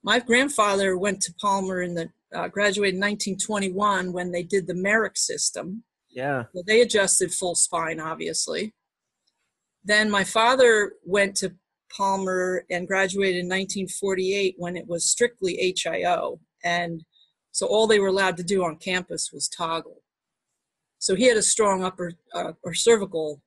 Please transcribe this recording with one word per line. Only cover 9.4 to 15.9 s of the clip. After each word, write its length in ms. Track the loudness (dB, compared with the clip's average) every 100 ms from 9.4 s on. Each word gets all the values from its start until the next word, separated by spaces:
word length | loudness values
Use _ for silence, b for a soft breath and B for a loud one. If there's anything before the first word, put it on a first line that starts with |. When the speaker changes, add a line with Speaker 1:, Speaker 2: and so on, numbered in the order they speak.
| _ _ _ _
Speaker 1:
Then 260 | 2 2 4
my 140 | 2
father 680 | 2 4 4 8 8 6 2 -4
went 320 | -2 2 2 0
to 180 | -6 -8 _ _ _ -4
Palmer 720 | -2 0 -2 -2 0 -2 -4
and 180 | -6 -2
graduated 520 | 0 0 0 0 0
in 60 | -2
nineteen 400 | -4 -4 -6 -6
forty-eight 680 | -4 -4 -2 0 0 -2 -2
when 200 | -8 -8
it 100 | -8
was 180 | -4 0
strictly 520 | 2 0 _ -4 0
H 280 | -2 -2
I 160 | -4